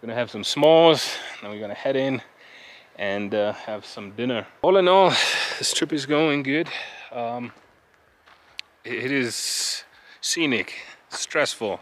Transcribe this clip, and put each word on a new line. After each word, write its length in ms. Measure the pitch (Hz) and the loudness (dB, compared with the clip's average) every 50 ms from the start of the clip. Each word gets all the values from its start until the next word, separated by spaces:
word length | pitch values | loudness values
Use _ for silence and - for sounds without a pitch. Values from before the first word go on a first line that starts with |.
Gonna 120 | - 113 113 | -12 -8 -4
have 160 | 117 123 113 | -4 -4 -4
some 120 | - 110 | -4 -8
s'mores, 720 | 101 - - - 143 151 160 165 165 165 160 135 - - - - - - - - | -6 -6 -2 4 6 8 8 10 10 8 8 6 2 -4 -6 -8 -10 -12 -14 -14
then 100 | - 104 | -14 -12
we're 80 | 104 104 | -12 -10
gonna 140 | 107 104 | -10 -10
head 240 | 101 - - 139 135 | -10 -6 -4 -2 0
in 240 | 135 131 135 135 127 - - _ _ - - - - - - - - - _ _ | 0 0 0 -2 -4 -6 -10 _ _ -20 -20 -20 -20 -20 -20 -20 -20 -20 _ _
and, 380 | - 98 101 98 101 104 101 101 | -8 -6 -4 -4 -4 -4 -4 -2
uh, 200 | 107 104 104 104 | -2 0 -2 -2
have 320 | - - - 110 104 98 | -6 -8 -10 -10 -12 -12
some 240 | - - - 107 101 | -14 -16 -14 -14 -16
dinner. 360 | 98 107 117 123 127 113 101 - - _ | -10 -6 -4 -4 -2 -4 -6 -8 -14 _
All 160 | _ 170 185 | _ 4 4
in 120 | 196 185 180 | 6 6 6
all, 220 | 180 190 196 180 170 - - - - - - - - - | 8 8 8 6 6 2 0 0 -2 -2 -4 -4 -6 -4
this 140 | - - | -4 -4
trip 180 | - - - 156 | -2 -2 -2 -2
is 140 | 160 151 135 | -2 -4 -4
going 380 | 131 151 147 156 160 147 143 | 0 0 2 2 2 2 0
good. 260 | 143 131 135 151 170 165 - - - - - - - - | -2 -2 -2 -2 -2 -4 -6 -10 -12 -12 -14 -18 -18 -14
Um, 400 | - 123 117 117 120 123 123 117 - - _ _ _ _ _ _ _ _ _ _ _ _ _ _ - _ _ _ _ _ - _ _ _ _ | -10 -8 -6 -6 -6 -8 -10 -12 -14 -18 _ _ _ _ _ _ _ _ _ _ _ _ _ _ -20 _ _ _ _ _ -20 _ _ _ _
it, 200 | - 123 127 113 | -10 -8 -6 -4
it 60 | 131 | -2
is 760 | 139 139 131 117 110 - - - - - - - - - - - _ _ _ - - - | -2 -2 -2 -2 -4 -6 -6 -6 -4 -4 -4 -4 -6 -8 -10 -16 _ _ _ -20 -20 -12
scenic, 540 | - - - - 165 151 131 110 95 - - - - - - - _ _ | -6 -6 -2 0 0 0 0 0 -2 -4 -10 -16 -16 -18 -20 -20 _ _
stressful 720 | - - - - - 160 147 127 - - - 107 95 87 | -12 -10 -10 -6 -2 -2 -2 -2 -2 -4 -4 -6 -6 -6